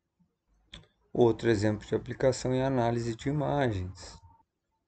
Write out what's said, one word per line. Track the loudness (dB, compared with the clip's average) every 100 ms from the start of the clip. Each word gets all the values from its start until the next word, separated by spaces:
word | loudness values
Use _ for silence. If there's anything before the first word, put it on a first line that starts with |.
| _ _ _ _ _ _ _ -20 -20 _ _
Outro | 4 4 4 2
exemplo | 2 2 0 -2
de | -4
aplicação | -4 0 0 2 -2
é | 0
a | 0
análise | 0 0 0 -2 -4
de | -2
imagens. | -2 0 0 0 0 -4 -10 -18 -20 -20 -20 _ _ _ _